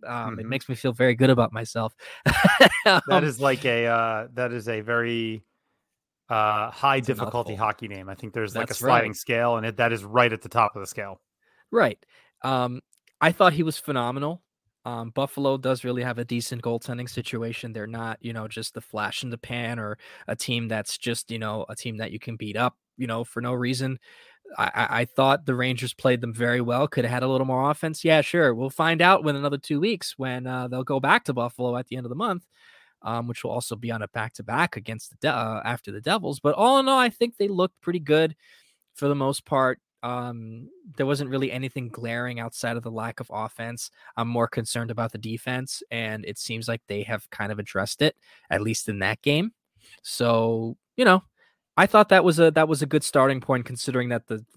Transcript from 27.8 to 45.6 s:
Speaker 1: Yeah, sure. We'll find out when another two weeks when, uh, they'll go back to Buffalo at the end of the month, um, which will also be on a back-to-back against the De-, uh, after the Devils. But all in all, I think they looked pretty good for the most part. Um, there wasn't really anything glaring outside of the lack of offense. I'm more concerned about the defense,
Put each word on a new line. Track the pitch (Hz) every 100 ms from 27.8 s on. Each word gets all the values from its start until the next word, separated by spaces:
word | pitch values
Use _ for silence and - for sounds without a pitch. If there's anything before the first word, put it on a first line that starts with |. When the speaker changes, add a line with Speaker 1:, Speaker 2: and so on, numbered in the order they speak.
| 160 156
Speaker 1:
Yeah, | 165 156
sure. | - 175 139
We'll | 113 135
find | - 160 165
out | 180 190
when | 151 139
another | 143 139
two | - 147
weeks | 208 190 - -
when, | 131 127 127
uh, | 127 123
they'll | 127
go | 127 135
back | 139 233 -
to |
Buffalo | 123 117 - 123 120
at | -
the | 127
end | 120
of |
the | 135
month, | 226 180 _ _ - - _ _
um, | 110 117 120
which | 117
will | 117
also | 117 - 107
be | 117
on | 113
a | 104
back-to-back | 117 110 - 107 127 175 120
against | 120 113 -
the | -
De-, | 151
uh, | 131 110 110
after | 110 120 -
the | 101
Devils. | 147 208 143 139
But | 147 160
all | 240 269
in | 269
all, | 262
I | 247
think | - 240 -
they | 208
looked | 185 185 _
pretty | - 175
good | 143 151 160 - _ _ _ _ _ -
for | 143
the | 143
most | 135 135 -
part. | 139 131 131 _ _
Um, | 120 123 123 117 110 113 180 359 254 143
there | 135
wasn't | 143 175
really | 135 135
anything | 127 131 139 120
glaring | 113 117 120 123 120
outside | 117 - 117 117
of |
the | 117
lack | 110 113 -
of | 123
offense. | 107 110 - 113 117 - _ - -
I'm | 117
more | 120 117
concerned | - 110 120 117
about | 113 113
the | 110
defense, | 113 113 131 127